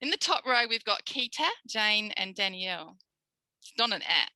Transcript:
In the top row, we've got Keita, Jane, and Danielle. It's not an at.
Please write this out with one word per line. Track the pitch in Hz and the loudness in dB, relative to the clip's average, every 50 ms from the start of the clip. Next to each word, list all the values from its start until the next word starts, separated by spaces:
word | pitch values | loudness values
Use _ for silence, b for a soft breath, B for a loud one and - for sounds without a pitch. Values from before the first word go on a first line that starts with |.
In | - 269 | -2 -2
the | 330 - | -2 0
top | - - 339 - - | 0 2 0 0 2
row, | 247 262 240 240 233 | 2 4 4 4 2
we've | 220 233 - | 0 -4 0
got | - 208 - - | 0 0 0 0
Keita, | - - 277 254 247 - - 302 330 415 - _ 233 | -6 -6 -4 -6 -6 -4 -2 0 0 0 -2 _ -8
Jane, | - 226 214 208 214 214 214 214 | -2 0 2 2 2 2 0 -2
and | - - 190 190 190 | -2 -4 -4 -4 -2
Danielle. | 185 208 190 190 185 185 185 185 170 160 160 175 185 _ _ _ _ _ _ _ _ _ _ _ _ | -2 -2 -2 -2 -4 -6 -6 -6 -6 -6 -10 -16 _ _ _ _ _ _ _ _ _ _ _ _ _
It's | _ - - - | _ -20 -2 0
not | 226 233 214 | 0 2 2
an | 180 | 0
at. | - - 170 165 127 - _ | 0 2 2 2 2 0 _